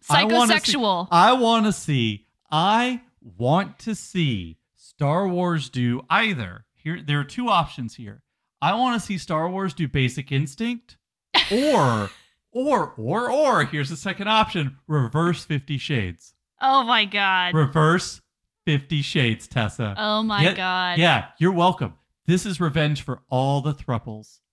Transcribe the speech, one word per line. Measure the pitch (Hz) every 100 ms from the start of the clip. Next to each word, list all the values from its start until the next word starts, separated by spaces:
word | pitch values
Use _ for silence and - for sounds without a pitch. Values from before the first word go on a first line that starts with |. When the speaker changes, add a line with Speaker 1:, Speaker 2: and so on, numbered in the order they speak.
| -
Speaker 1:
I | 202 220
wanna | 233 240 311
see, | - 294
Speaker 2:
Psychosexual. | 220 180 185
Speaker 1:
I | 170 196
wanna | 262 226 226 214
see, | - - 139 113 101 _ _ _
I | 151 180 220 247 247 _ _
want | - 87 120 165 196 -
to | - 220
see | - 190 156 110 85 82 _ _
Star | _ _ 143 160 196
Wars | 180 180 165 127
do | 127 123 123 -
either. | 180 220 160 98 87 -
Here, | _ 156 175
there | 147 147
are | 143
two | - 247
options | 190 147 - 117 -
here. | 110 - _ _ _ _
I | 151 214
wanna | 254 233
see | - 190
Star | - 156 165
Wars | 185 190
do | - 151
Basic | 147 127 139 135
Instinct, | 139 147 - 226 240 _ _ _ _
Speaker 2:
<laughs> | _ - -
Speaker 1:
or, | 208 294 254 135 113 101 - _ _ _
or, | 240 269 254 160 -
or, | 110 190 247
or, | 262 302 208
here's | 143 151 139
the | 160
second | 196 185 202
option, | 220 - 185 143 - -
reverse | 151 120 151 170 170 -
Fifty | 147 - 139
Shades. | - 139 95 85 - _ _ _
Speaker 2:
Oh | 269 269
my | 233 240 208
God. | 202 196 185 180 160
Speaker 1:
Reverse | 139 156 156 170 - - _ _ _ _ -
Fifty | 147 139 156
Shades, | 139 - 123 110 -
Tessa. | - 107 - 110 98
Speaker 2:
Oh | 214 214
my | 220 208
Speaker 1:
Get, | 165 196
Speaker 2:
God. | 185 185 180 175
Speaker 1:
yeah, | 170 131 - _
you're | 165
welcome. | 180 175 180 107 82 _ _ -
This | 180 202
is | 170
revenge | 170 143 151 147
for | - 127 _
all | 127 135 143
the | 139
thruples. | 143 - 120 - 107 107 _ _